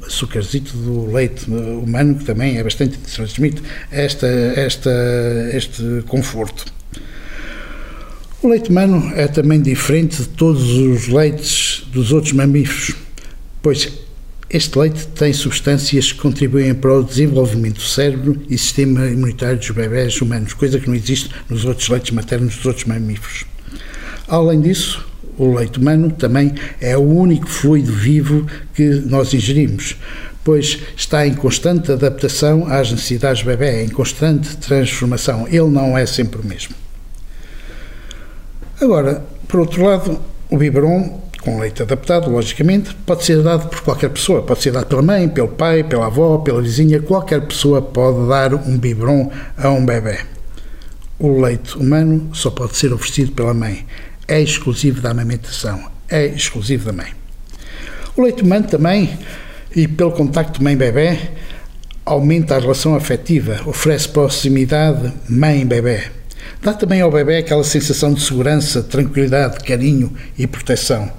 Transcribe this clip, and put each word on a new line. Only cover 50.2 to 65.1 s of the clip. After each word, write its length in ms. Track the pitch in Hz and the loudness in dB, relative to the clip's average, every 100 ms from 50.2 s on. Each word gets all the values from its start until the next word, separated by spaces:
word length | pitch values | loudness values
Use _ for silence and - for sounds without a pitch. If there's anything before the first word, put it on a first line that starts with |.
| - - - - - - - - - - | -6 -8 -8 -8 -10 -10 -12 -12 -12 0
O 220 | 147 135 | 2 4
leite 380 | 127 113 - - | 2 0 -4 -2
humano 520 | 135 156 160 156 156 | 2 4 4 2 0
só 160 | - 120 | -4 -4
pode 260 | - 120 - | -2 -4 0
ser 160 | 139 | 0
oferecido 400 | 117 - - 131 | 0 -2 -2 0
pela 220 | - 117 | 0 0
mãe. 320 | 117 110 95 - - - - - | 0 -2 -4 -8 -12 -14 -10 -2
É 120 | 156 | 2
exclusivo 600 | 151 - 131 117 143 127 | 2 0 -2 0 0 0
da 120 | 123 | -2
amamentação. 720 | 117 117 120 - - 113 98 - - - | -2 -2 -4 -6 -8 -6 -6 -10 -12 -4
É 180 | 156 143 | 0 0
exclusivo 580 | 143 - 117 104 127 | -2 -4 -4 -2 -2
da 80 | 107 | -2
mãe. 200 | 92 - - - - - - - - - - - - | -6 -8 -12 -12 -14 -14 -14 -14 -12 -12 -10 -4 2
O 60 | |
leite 200 | 247 247 | 2 4
humano 240 | 185 202 208 | 4 4 2
também, 500 | 147 165 202 185 - - - - - - | 2 4 4 2 -2 -12 -14 -14 -14 -4
e 120 | 165 156 | 0 2
pelo 240 | 156 170 | 2 0
contacto 520 | 170 139 156 156 - | 2 0 0 0 0
mãe-bebé, 680 | 143 139 127 120 165 156 - - - - - - - - | 2 2 2 2 2 0 -4 -8 -10 -12 -14 -14 -14 -10
aumenta 520 | - 143 147 170 156 135 | -2 2 4 4 2 2
a 20 | |
relação 360 | 123 131 156 | 2 2 2
afetiva, 640 | 151 - 123 - 160 107 104 151 | 2 0 -2 2 2 2 -4 -4
oferece 420 | - 156 151 - | -2 2 2 0
proximidade 1040 | 151 139 - 139 135 131 151 156 143 123 | 2 2 2 2 2 2 2 2 2 -2